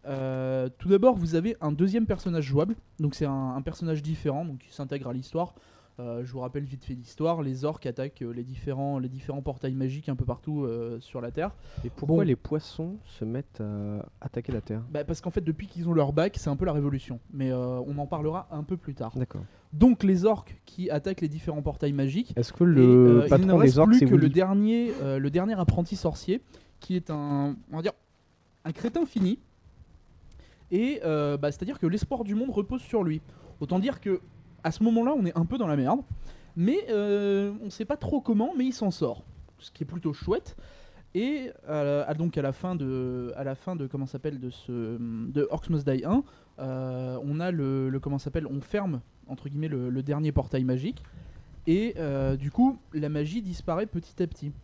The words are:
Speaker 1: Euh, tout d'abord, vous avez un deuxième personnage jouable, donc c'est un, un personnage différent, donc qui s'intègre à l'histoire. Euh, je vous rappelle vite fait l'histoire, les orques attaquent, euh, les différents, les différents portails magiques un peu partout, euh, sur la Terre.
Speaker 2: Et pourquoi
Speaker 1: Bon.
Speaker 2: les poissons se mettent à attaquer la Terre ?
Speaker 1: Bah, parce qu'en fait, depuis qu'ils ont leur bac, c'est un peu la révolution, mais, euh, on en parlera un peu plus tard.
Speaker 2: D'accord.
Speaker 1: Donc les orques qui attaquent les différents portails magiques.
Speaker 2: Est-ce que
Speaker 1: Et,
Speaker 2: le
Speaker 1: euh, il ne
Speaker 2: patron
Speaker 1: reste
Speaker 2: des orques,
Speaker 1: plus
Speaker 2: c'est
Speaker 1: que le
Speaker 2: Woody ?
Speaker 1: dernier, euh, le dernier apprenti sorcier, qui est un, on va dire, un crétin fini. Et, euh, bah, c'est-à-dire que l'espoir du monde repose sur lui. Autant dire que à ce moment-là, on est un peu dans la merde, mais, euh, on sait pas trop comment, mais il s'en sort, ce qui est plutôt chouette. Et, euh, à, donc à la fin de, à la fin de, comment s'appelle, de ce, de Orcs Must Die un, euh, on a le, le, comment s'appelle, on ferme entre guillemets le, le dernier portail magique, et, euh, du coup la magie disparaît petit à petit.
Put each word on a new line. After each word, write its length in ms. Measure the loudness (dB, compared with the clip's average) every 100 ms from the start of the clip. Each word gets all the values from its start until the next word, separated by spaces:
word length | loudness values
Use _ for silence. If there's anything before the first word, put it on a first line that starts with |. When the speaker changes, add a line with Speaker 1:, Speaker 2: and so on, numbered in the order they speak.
| -8
Speaker 1:
Euh, 640 | -6 -4 -4 -2 -2 -4 -4
tout 100 | 4
d'abord, 280 | 6 6 4
vous 180 | 0
avez 220 | 0 0 -2
un 100 | -4
deuxième 320 | 2 2 2 0
personnage 380 | -2 -2 -2
jouable, 300 | 0 0 0 -4 -10 -4
donc 140 | -4
c'est 100 | -2
un, 300 | -4 -2 -4 -6
un 60 |
personnage 400 | -8 -6 -4 -4
différent, 420 | -4 -4 -2 -4
donc 140 | -6 -10
qui 140 | -16
s'intègre 340 | -12 -8 -8 -6
à 40 |
l'histoire. 400 | -8 -6 -4 -4 -8 _ -20 _ -14
Euh, 220 | -10 -8
je 80 | -8
vous 80 | -8
rappelle 240 | -8 -8
vite 200 | -8 -12
fait 80 | -12
l'histoire, 460 | -12 -14 -4 -2 -2
les 240 | -4 -4
orques 220 | -4 -4 -8
attaquent, 340 | -6 -8 -8
euh, 100 | -10
les 80 | -8
différents, 560 | -10 -8 -6 -4 -4 -4
les 100 | -6
différents 320 | -8 -10 -8
portails 320 | -8 -6 -6 -2
magiques 320 | -4 -4 -6
un 60 | -4
peu 80 | -4
partout, 380 | -4 -4 -4
euh, 340 | -4 -4 -6 -8
sur 200 | -10 -10
la 80 | -8
Terre. 220 | -4 -6 -6 -14 -10
Speaker 2:
Et 40 | -10
pourquoi 280 | -6 2 2
Speaker 1:
Bon. 40 |
Speaker 2:
les 120 | 4 0
poissons 600 | -2 -6 -6 -10 -10 -10 -16
se 180 | -10
mettent 380 | -6 -6 -8 -10
à 420 | -8 -6 -6 -8 -10 -14
attaquer 300 | -10 -10 -6
la 80 | -8
Terre ? 220 | -6 -8 -6
Speaker 1:
Bah, 120 | -8
parce 160 | -6 -6
qu'en 80 | -4
fait, 100 | -4
depuis 280 | -2 -6 -8
qu'ils 200 | -6 0
ont 40 |
leur 180 | 2 4
bac, 220 | 2 0 -2
c'est 120 | -4
un 60 | -2
peu 80 | 0
la 60 |
révolution, 460 | 0 0 -2 -6 -12 -10
mais, 180 | -4 -2
euh, 280 | -2 -2 -4 -6
on 100 | -6
en 80 | -6
parlera 400 | -4 -4 -4 -8
un 140 | -10
peu 120 | -6 -6
plus 180 | -8
tard. 180 | -8 -8 -6
Speaker 2:
D'accord. 260 | -6 -8 -12 -18 _
Speaker 1:
Donc 300 | 6 6 8
les 220 | 4 4 4
orques 340 | 2 -4 -20 -16
qui 240 | -8 -4
attaquent 300 | -4 -4 -4
les 60 | -4
différents 340 | -4 -6 -6
portails 300 | -6 -4 -2
magiques. 420 | 0 0 -2 -4 -4
Speaker 2:
Est-ce 160 | -4
que 120 | 4
Speaker 1:
Et, 20 | 6
Speaker 2:
le 160 | 10
Speaker 1:
euh, 380 | 12 12 12 10
il 20 |
ne 40 | 10
Speaker 2:
patron 280 | 6 8 10
Speaker 1:
reste 180 | 10
Speaker 2:
des 40 | 10
orques, 120 | 10
Speaker 1:
plus 80 | 10
Speaker 2:
c'est 40 | 10
Speaker 1:
que 40 | 8
le 60 |
Speaker 2:
Woody ? 100 | 8
Speaker 1:
dernier, 560 | 6 4 4 4 2 0 -2
euh, 180 | -2 0
le 120 | 0
dernier 280 | 0 0 2
apprenti 360 | 2 2 -2 -2
sorcier, 460 | -4 -4 -4 -4 -4 -20 _ _
qui 160 | -4 -4
est 120 | -4
un, 480 | -8 -2 -2 -2 -4 -8
on 40 | -4
va 60 |
dire, 100 | -4 -6 _ _ _ _ _ _
un 80 | -10
crétin 340 | -6 -4 -2 -2
fini. 320 | 0 0 0 _ _ -20 -20 -20 -20 _ -20 -20 -20 -20 _ -4
Et, 280 | 0 0 -2
euh, 320 | -2 0 0 -2
bah, 160 | -4
c'est-à-dire 260 | -4 -8 -2
que 80 | -2
l'espoir 380 | -2 -4 -4
du 100 | -2
monde 160 | -2 -2
repose 300 | -4 -4 -8
sur 240 | -2 -2
lui. 160 | 0 -2 -8 -20 -20 -10
Autant 180 | -2 0
dire 220 | 0 -4
que 200 | -4 -4 -4 -20 -20 -6 -6
à 40 |
ce 120 | 2
moment-là, 300 | 2 4 2 2
on 100 | 0
est 100 | 0
un 80 |
peu 140 | -2 0
dans 80 | 0
la 100 | 0
merde, 240 | 2 0 -2 -12 -12 -16 -12 -2
mais, 300 | 0 0 0
euh, 640 | -2 0 0 2 0 -2 -6
on 60 | -12
sait 160 | -10
pas 140 | -6 -4
trop 240 | -2 -2
comment, 320 | 2 2 2 0
mais 80 |
il 80 | -2
s'en 180 | 0 -2
sort, 320 | -2 -4 -4 -14 -20 -20 _
ce 120 | -20
qui 120 | -12
est 40 | -10
plutôt 280 | -6 -6
chouette. 420 | -6 -4 -4 -6 -18 -20 -20 -20 -20 -8
Et, 360 | -4 -2 -4 -8 -12 -8
euh, 340 | -4 0 0 -2
à, 60 |
donc 240 | -2 -2 -2
à 40 |
la 100 | -4
fin 220 | -4 -6
de, 560 | -4 -4 -2 -4 -4 -8 -6
à 80 |
la 100 | -8 -8
fin 200 | -8 -8
de, 100 | -6
comment 200 | -6 -6
s'appelle, 340 | -6 -8 -6
de 80 | -10
ce, 480 | -10 -8 -6 -6 -6
de 480 | -6 -6 -4 -2 -2
Orcs 180 | -4 -2
Must 180 | -2 0
Die 160 | -2 2
un, 180 | 0 0 -16 _ -12
euh, 580 | -8 -6 -6 -6 -6 -6
on 180 | -6 -4
a 100 | -2
le, 400 | -2 -2 0 -2
le, 100 | -2
comment 180 | -4 -4
s'appelle, 280 | -4 -6 -6
on 160 | -8
ferme 380 | -4 -4 -2 -6 -8 _ -16
entre 220 | -12 -8
guillemets 180 | -6 -4
le, 220 | -4 -2
le 120 | -4
dernier 300 | -2 -2 0
portail 320 | 0 0 -2
magique, 380 | 0 0 -4 -8 -16 -20 -18 -20 -20 -6 0
et, 280 | 2 2 -4
euh, 360 | -4 0 0 0
du 140 | -2
coup 280 | 4 2 2 -8
la 160 | -6 -4
magie 320 | -2 -2 -4
disparaît 440 | -6 -8 -4 -4 -4
petit 360 | -6 -10 -6
à 40 | -6
petit. 240 | -4 -10 -10